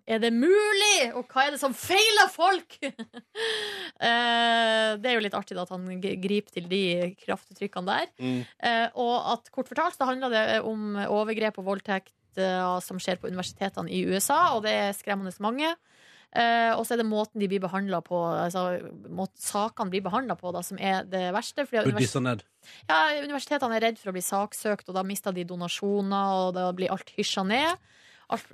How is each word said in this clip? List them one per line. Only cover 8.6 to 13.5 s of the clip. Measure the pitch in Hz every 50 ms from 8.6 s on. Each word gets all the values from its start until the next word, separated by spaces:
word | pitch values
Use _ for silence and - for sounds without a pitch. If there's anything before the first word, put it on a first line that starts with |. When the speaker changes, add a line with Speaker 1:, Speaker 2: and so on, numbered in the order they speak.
| -
Speaker 1:
Eh, | 240 233 226 233 226 -
og | - 247 240 240 240 - - 233
at | 226 - - -
kort | - 254 -
fortalt | 240 285 320 359 349 -
så | 277 254
handler | 254 262 262 254 233
det | 220 220 220 226 220 208
om | 220 220 220 214 208 208 202 202
overgrep | - 208 208 214 214 220 214 214 220 208 -
og | 185 190
voldtekt, | 196 196 - - 202 190 190 _ _ _ _ _ - -
eh, | 190 190 185 185 185 180 180 180
som | 180 - 196 185 -
skjer | - 185 180
på | - -
universitetene | 180 185 180 -